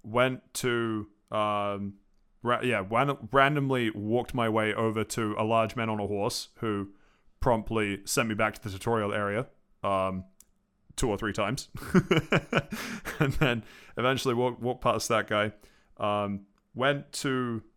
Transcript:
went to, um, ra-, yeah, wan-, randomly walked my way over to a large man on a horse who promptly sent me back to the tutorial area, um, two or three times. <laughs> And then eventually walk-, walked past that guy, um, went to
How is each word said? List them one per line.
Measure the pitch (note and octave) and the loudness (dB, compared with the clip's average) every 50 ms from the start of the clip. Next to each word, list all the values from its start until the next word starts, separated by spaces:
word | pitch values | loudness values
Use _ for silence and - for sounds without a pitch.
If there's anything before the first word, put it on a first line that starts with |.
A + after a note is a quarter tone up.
went | - G#2 G#2+ A#2+ B2+ C3 B2+ A2 _ _ _ | -10 0 2 4 4 4 2 -4 _ _ _
to, | - - B2+ A#2+ A#2 A#2 A2+ A2 G#2+ G#2 - _ _ _ _ | -2 0 0 2 2 0 0 -2 -4 -6 -8 _ _ _ _
um, | A2 G#2+ G#2 G#2 G#2 G#2 G2+ G2+ G2+ G2+ G2+ G2 G2 G2 _ _ _ _ _ _ _ _ | -2 -2 0 0 0 -2 -2 -2 -4 -4 -6 -8 -10 -12 _ _ _ _ _ _ _ _
ra-, | - A#2 A#2+ A2+ A2+ | 0 0 0 2 2
yeah, | B2 A#2 G#2 | 0 0 0
wan-, | F#2+ F#2+ A2+ A#2 C#3 C#3+ C#3 - A#2 G#2 - | -2 0 2 2 2 2 0 -4 -6 2 4
randomly | C#3 C3+ C#3 D3+ D3 C#3 C3+ C3+ B2+ A#2+ A2 | 6 6 6 4 2 0 0 0 0 0 -2
walked | - G#2 G#2 G#2+ A#2 B2 A#2+ - - | -2 -2 -2 0 0 0 0 -2 -2
my | B2+ A#2 | 0 0
way | A2 G#2+ A2 G#2+ G#2+ G#2 | 2 2 2 2 2 0
over | A2+ A2+ A2+ G#2+ A2 G#2+ | 0 0 0 0 -2 -4
to | - - - A2+ G#2+ G#2 | -2 -2 -4 -2 -2 0
a | G#2+ A2 | -2 0
large | A2 A2+ A2+ A2+ G#2+ - | 2 2 2 2 0 -2
man | A#2+ A2+ A2 | -4 -2 -2
on | A2 G#2 | -2 -2
a | G2+ | -2
horse | G2 G#2 G2 G2+ A#2+ - - - - _ - | -2 -2 -2 -2 -2 -2 -4 -8 -10 _ -6
who | - A2+ G#2 G2+ G2 G2 - _ _ _ _ _ _ - _ _ | -4 -2 -2 -2 -4 -6 -12 _ _ _ _ _ _ -20 _ _
promptly | - B2+ A#2+ A2 G#2 - A2+ A2 G#2+ G2+ G2 F#2+ - | 2 2 2 2 0 -2 0 0 0 0 -2 -4 -4
sent | - - C#3 A#2+ A2 | -2 -2 0 0 0
me | G#2+ | 0
back | G2+ A2 G#2+ G2+ | 0 0 -2 -2
to | - | -6
the | - G#2+ | -10 -10
tutorial | F#2 F#2 - A#2+ A#2 A2 G#2 G2+ | -10 -6 -2 0 0 0 0 -2
area, | G2+ G#2 G#2 G2+ G2+ A2+ C3 - _ _ _ _ _ _ - | -2 -2 -2 -2 -2 -2 -4 -6 _ _ _ _ _ _ -4
um, | G2+ G2 F#2+ F#2+ F#2+ F#2 F#2 F#2 - _ _ - _ _ _ _ _ _ _ _ _ - | -2 0 0 0 -2 -2 -6 -8 -10 _ _ -20 _ _ _ _ _ _ _ _ _ -4
two | - - A#2 | -2 0 0
or | G#2 | 0
three | G2 A2+ G#2+ F#2+ | 0 -2 -4 -2
times. | - G#2 G2 C3 - - - - | -2 -2 -2 -2 -6 -8 -12 -14
<laughs> | - - - - F#3 F#3 - F3 - - - - D3+ - - - G#3 - - - - - - - - - - - - | -12 -8 4 4 4 6 6 2 2 4 2 0 0 0 2 -2 -2 -2 -2 -10 -10 -10 -10 -10 -10 -10 -12 -2 0
And | D#3 C#3 - | 0 0 2
then | - D#3 C3 A#2+ A2+ - - - - - - - | 2 2 2 2 -2 -6 -10 -20 -20 -20 -12 -6
eventually | - A#2 B2+ C3+ B2 - C3+ A#2+ | 0 2 2 2 2 0 0 0
walk-, | A#2 B2 B2+ A#2+ - | 2 0 0 -2 -2
walked | A#2 A#2+ B2 - | -6 -6 -6 0
past | - B2 G#2+ A2 - - | 0 0 0 0 0 2
that | A#2+ G#2+ G#2 | 2 0 2
guy, | - G#2+ G#2 G#2 G#2+ - - - - _ _ _ _ - | 2 0 0 0 0 -2 -10 -20 -20 _ _ _ _ -8
um, | - G#2 G#2 G#2 G#2 G#2 G2+ G2+ G2 G2+ _ _ _ _ _ _ | -4 -2 0 0 0 -2 -2 -4 -6 -8 _ _ _ _ _ _
went | A#2 B2 C#3 C#3+ C#3 C#3 - - | 0 0 0 0 0 -4 -10 -10
to | - - C#3 C3 B2+ B2+ A#2+ A#2 A2 - - _ | -4 -2 0 0 0 -2 -2 -4 -6 -8 -12 _